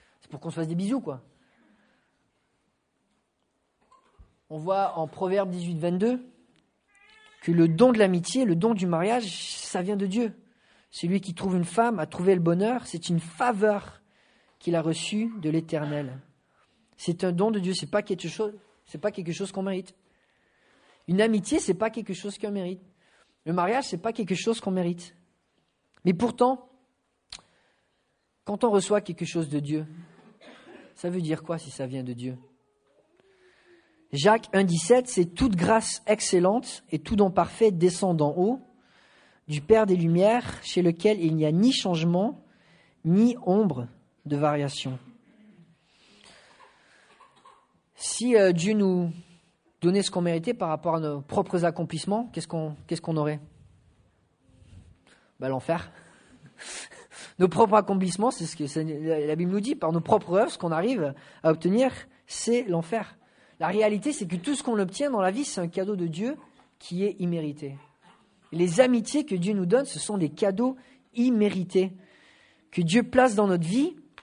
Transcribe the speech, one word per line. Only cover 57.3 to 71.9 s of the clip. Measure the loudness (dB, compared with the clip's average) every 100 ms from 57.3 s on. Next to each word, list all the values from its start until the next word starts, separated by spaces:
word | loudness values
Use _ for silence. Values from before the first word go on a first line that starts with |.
| 2
Nos | 2
propres | 4 4 4
accomplissements, | 4 0 -2 0 -2
c'est | -2
ce | -6 -6
que | -6
c'est, | -4
la, | -4 -4 -2 -2 0
la | 0
Bible | 0
nous | -2
dit, | -2
par | -2 0
nos | 0
propres | 2 2 4
œuvres, | 2 2
ce | -2
qu'on | -2
arrive | 0 0 0 -2 -4 -16 0
à | 2
obtenir, | 2 2 2 2 -2 -12 _ -14
c'est | -6 0 0
l'enfer. | 0 -2 -2 -6 -6 -14 _ _ _ -6
La | -2
réalité, | 2 2 2 -2
c'est | -4 -4
que |
tout | -4 -4 -4
ce |
qu'on | -2 0
obtient | -2 -2 -2
dans | 0
la | 0
vie, | 0
c'est | -4 -6
un | -4
cadeau | -4 -4
de | -4 -4
Dieu | -4 -6 -6 -14 _ _ _
qui | -10 -4
est | -4 -2
immérité. | -4 -4 -6 -8 -12 -14 -20 _ _ _ _ _ _
Et | 0
les | 2 4
amitiés | 4 2 0 -4
que | -2 -2
Dieu | -2
nous | -2 2
donne, | 0 0
ce | -6
sont | -6 -2
des | -2
cadeaux | 0 0 2 -2 -2 -12 _ _
immérités | 0 2 4 2 0 0 0 0